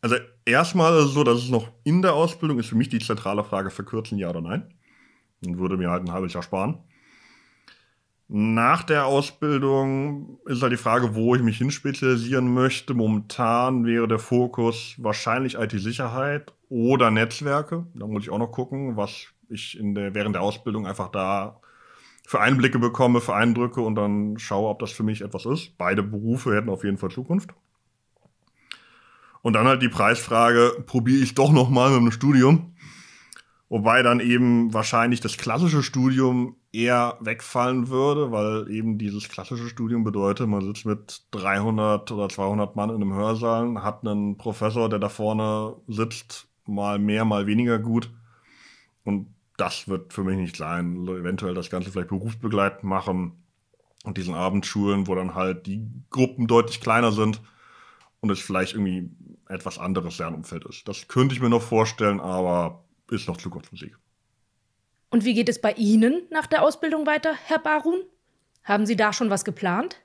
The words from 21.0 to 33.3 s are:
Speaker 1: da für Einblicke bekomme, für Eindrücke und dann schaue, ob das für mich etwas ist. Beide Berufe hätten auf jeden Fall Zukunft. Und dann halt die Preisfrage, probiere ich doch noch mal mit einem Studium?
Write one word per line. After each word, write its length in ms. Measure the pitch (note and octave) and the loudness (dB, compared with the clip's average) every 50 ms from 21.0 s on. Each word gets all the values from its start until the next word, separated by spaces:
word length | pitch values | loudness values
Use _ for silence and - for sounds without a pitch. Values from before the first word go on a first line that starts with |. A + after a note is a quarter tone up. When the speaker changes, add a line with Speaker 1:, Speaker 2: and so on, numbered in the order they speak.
| G#2 F#2 | -8 -6
Speaker 1:
da 500 | - G2+ F#2+ F#2 G2 G2+ G2 A2 - _ _ _ _ _ _ _ - - - - _ _ _ | -4 -4 -2 -2 -2 -4 -4 -8 -12 _ _ _ _ _ _ _ -20 -20 -20 -20 _ _ _
für 160 | - - - | -4 0 2
Einblicke 380 | G#2 A#2 C3+ C3 B2 C3+ - C3 | 4 4 4 4 4 2 4 4
bekomme, 420 | A#2 A#2+ A#2 - C3 B2 B2 A#2+ | 2 2 2 4 4 6 6 4
für 140 | A#2 - G2+ | 2 2 2
Eindrücke 480 | G2+ A2 A#2+ A2+ A#2 A#2+ A#2 A#2 - A#2 | 2 4 4 2 2 0 -2 -2 -2 -2
und 140 | A2 A2 | -2 0
dann 420 | A2 G#2 G#2 G2+ G#2 G#2 G#2+ G#2+ A2 | 0 0 0 0 0 -2 -2 -4 -8
schaue, 320 | A2 - G#2 G2 G#2+ G#2+ | -6 -4 -2 0 0 -2
ob 80 | G#2 - | -2 -4
das 140 | A#2 G#2 - | -6 -10 -6
für 100 | - A2 | -4 -2
mich 180 | G#2+ G#2+ G#2+ | -2 -2 -4
etwas 240 | G2+ G2+ - F#2+ - | -8 -10 -10 -8 -4
ist. 320 | A2+ C#3 E3+ - - _ | -4 -4 -4 -4 -10 _
Beide 260 | _ F2 F2+ F#2+ G#2 G2+ | _ -2 0 0 0 0
Berufe 540 | G#2 G#2+ G2+ G#2+ A2+ A#2 B2 - B2+ G#2+ | -2 -4 -6 -2 -2 -2 -2 0 0 0
hätten 140 | G#2 A2 A#2+ | 0 0 -2
auf 140 | G2 F2+ - | -6 -4 -2
jeden 140 | G2+ G2 F#2+ | -4 -4 -2
Fall 120 | - F#2 | -4 -8
Zukunft. 400 | - - B2+ - E3+ G3 - - - _ _ _ _ _ _ _ _ _ _ _ _ _ _ _ _ _ _ _ _ _ _ _ - - _ _ _ _ _ _ _ _ _ _ _ - _ | -8 -8 -6 -2 -2 -2 -2 -4 -20 _ _ _ _ _ _ _ _ _ _ _ _ _ _ _ _ _ _ _ _ _ _ _ -20 -20 _ _ _ _ _ _ _ _ _ _ _ -6 _
Und 120 | A#2+ A2 | 0 2
dann 120 | A2 A2 | 4 6
halt 160 | B2+ C3+ B2 B2 | 6 4 4 2
die 60 | A#2+ | 0
Preisfrage, 960 | A2+ - G#2+ G#2 A#2+ A#2 - - A#2 A2+ A#2 A#2 A#2+ A#2 A#2+ A#2+ A#2 A#2+ B2 | 0 2 4 4 4 2 0 0 4 4 6 6 8 6 6 6 4 0 -10
probiere 340 | - - B2+ A#2 A#2+ C3 C#3 | -4 -2 0 2 4 4 4
ich 140 | C3 A#2+ - | 4 2 2
doch 160 | - C3+ C#3+ | 2 6 8
noch 180 | D3+ C#3+ B2+ B2 | 8 8 6 6
mal 220 | C3 B2 B2 C3+ | 6 6 6 6
mit 80 | C3+ B2+ | 6 6
einem 140 | A#2+ A#2 A2 | 6 4 2
Studium? 640 | A2+ - C#3 D3 C3 B2+ C3+ D#3+ E3 - - - _ - - - - - - - - _ _ | 2 2 4 6 8 8 8 6 6 4 -2 -16 _ -20 -20 -20 -20 -20 -20 -20 -20 _ _